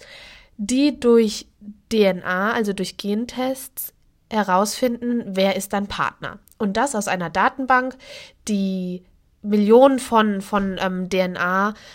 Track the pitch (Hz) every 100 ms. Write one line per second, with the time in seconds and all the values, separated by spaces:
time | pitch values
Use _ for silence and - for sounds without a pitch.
0 | - - - - _ - 202 254 294 294
1 | 240 233 214 - - _ - - - 226
2 | 196 180 - 185 202 240 208 196 180 -
3 | 202 208 240 247 254 262 - - - _
4 | _ _ - 220 190 185 208 - 254 240
5 | 240 240 202 190 196 190 - 202 202 -
6 | 135 - 147 - _ - 208 214 285 214
7 | - 185 170 185 240 - 262 254 254 262
8 | - - - _ - 202 190 190 180 180
9 | _ _ _ _ 208 208 208 233 277 262
10 | - 226 214 196 - 202 196 185 190 185
11 | 180 185 180 175 180 185 208 214 -